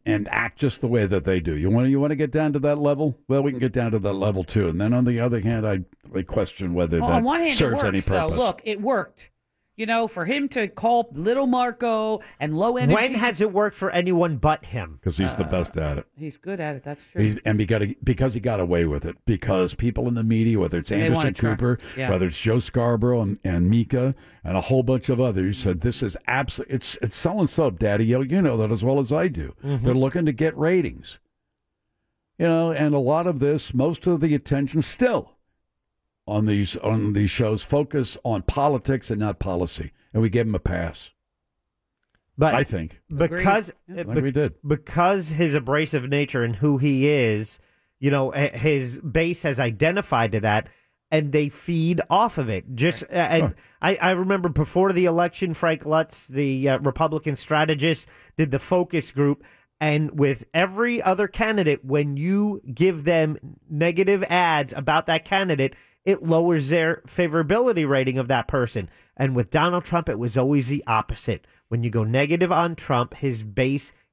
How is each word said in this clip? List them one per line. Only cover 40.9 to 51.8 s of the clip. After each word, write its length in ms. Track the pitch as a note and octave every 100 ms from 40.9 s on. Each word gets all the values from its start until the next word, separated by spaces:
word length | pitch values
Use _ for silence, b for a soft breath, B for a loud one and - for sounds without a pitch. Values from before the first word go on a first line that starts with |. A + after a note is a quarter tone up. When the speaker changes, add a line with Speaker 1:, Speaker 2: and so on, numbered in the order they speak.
| - - _ _ _ _ _ _ _ _ _ _ _ _ -
Speaker 3:
But 160 | D#3
Speaker 1:
I 100 | A#2+
think. 380 | C#3+ F#2 D#2+ - -
Speaker 3:
because, 600 | D3 E3 E3+ F#3+ G#3+ - - -
Speaker 2:
Agreed. 80 |
Yeah. 60 | F3+
Speaker 1:
I 20 |
think 120 | C3
we 60 | D3+
Speaker 3:
be-, 100 | C#3
Speaker 1:
did. 220 | C3+ C3+ -
Speaker 3:
because 640 | C#3+ D3 - E3+ F3+ G3 D#3
his 260 | D#3 E3
abrasive 520 | C#3+ A#2+ D3 D#3 D3+ B2+
nature 360 | C#3+ C#3+ B2+
and 120 | A#2 G2+
who 200 | D3 C#3
he 300 | D3 C3+ C#3+
is, 520 | D3 A2+ G#2+ G#2+ - _ _ _ -
you 120 | C#3
know, 220 | C#3 C3+
h-, 160 | C#3 C#3+
his 460 | A2+ D#3 C#3 B2+ B2+
base 420 | D3 D#3+ E3 E3+
has 160 | D#3 C3
identified 720 | B2 G#2+ D#3 G3 - B2 A2+
to 60 | G#2
that, 280 | G#2+ G#2+ - b b b -
and 220 | D#3 D3
they 180 | D3+ C#3+
feed 520 | - - E3